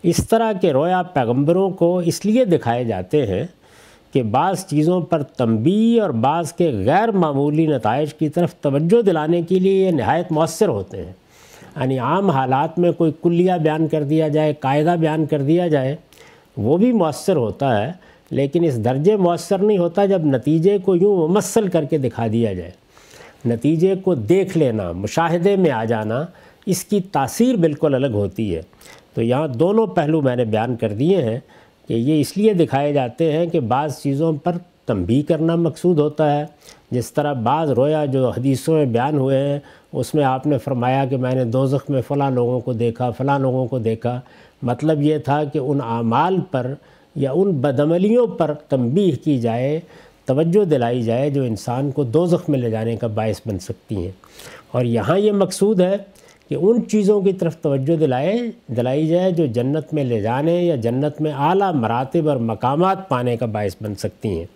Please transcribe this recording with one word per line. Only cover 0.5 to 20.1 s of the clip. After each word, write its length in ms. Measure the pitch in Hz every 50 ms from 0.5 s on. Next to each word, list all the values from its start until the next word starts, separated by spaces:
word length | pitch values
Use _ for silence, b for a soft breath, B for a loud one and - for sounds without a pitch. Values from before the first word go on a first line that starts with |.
| 214
के 180 | 185 196 170
रोया 300 | 139 131 156 175 185 185 175 180
पैगंबरों 580 | - 143 123 110 123 135 143 151 175 185 190 190
को 180 | 190 190 170 170 180 180 170
इसलिए 400 | 170 - - - 208 220 254 254
दिखाए 380 | 190 170 - - 117 120 120 123
जाते 380 | 113 101 90 90 - - 151 131
हैं 240 | 101 92 98 151 175 _ _ b b b b b b b b b _ -
कि 80 | 139 120
बाज़ 400 | 107 107 131 160 190 190 - -
चीज़ों 360 | - 147 151 151 165 180 180 156
पर 180 | - 170 156 143 - _ -
तंबीह 640 | 123 113 113 107 113 160 196 214 226 226 233 233
और 100 | 208 175 127 110
बाज़ 320 | 113 135 156 170 170 -
के 200 | - - 175 165 123 101 95
गैर 260 | 113 156 190 220 233
मामूली 540 | 208 190 170 151 139 135 143 151 151 156 165 156
नताइज 440 | 147 123 - 107 117 139 156 147 139
की 140 | - 160 147
तरफ 260 | - 175 175 - - _
तवज्जो 400 | - 147 135 143 160 170 214 240
दिलाने 400 | 226 196 165 156 151 160 175 175 165
के 160 | 170 185 185
लिए 240 | 185 196 196 190 190
ये 80 | 185
नहायत 400 | 170 139 110 104 143 170 170 -
मौसर 360 | 160 151 165 160 - - 214 180
होते 280 | 123 101 95 - - 98
हैं। 180 | 85 87 95 _ B B B B B B B B B B
यानी 240 | B 147 131 131 135 131
आम 320 | 120 131 160 190 196 190
हालात 480 | 147 135 131 127 131 135 151 165 165 175
में 140 | 175 170 151
कोई 160 | - 170 160
कुल्लिया 460 | 151 - - 170 170 170 180 185 180 175
बयान 280 | 151 156 151 156 160 147
कर 160 | 156 156 147
दिया 240 | 139 156 160 156 151
जाए, 240 | 147 151 156 151 147
कायदा 420 | 147 - 131 139 147 151 170 175
बयान 300 | 170 160 151 156 160 156
कर 160 | 139 156 147
दिया 260 | 135 139 165 175 180 170
जाए, 300 | 151 139 131 135 147 165 _ _ B B B B B B B B _
वो 200 | - 98 117 151 180
भी 140 | 220 254 233
मौसर 420 | 214 170 156 139 - - - 185
होता 340 | 147 117 104 95 - 139 135
है, 300 | 120 101 104 143 180 b b b b b b b
लेकिन 340 | 131 127 139 139 - 170 170
इस 120 | 160 131 113
दर्जे 380 | 107 120 131 139 151 196 220 202
मौसर 420 | 180 170 170 165 - - 196 185
नहीं 180 | 196 214 214 185
होता 260 | 175 170 170 202 202
जब 200 | 190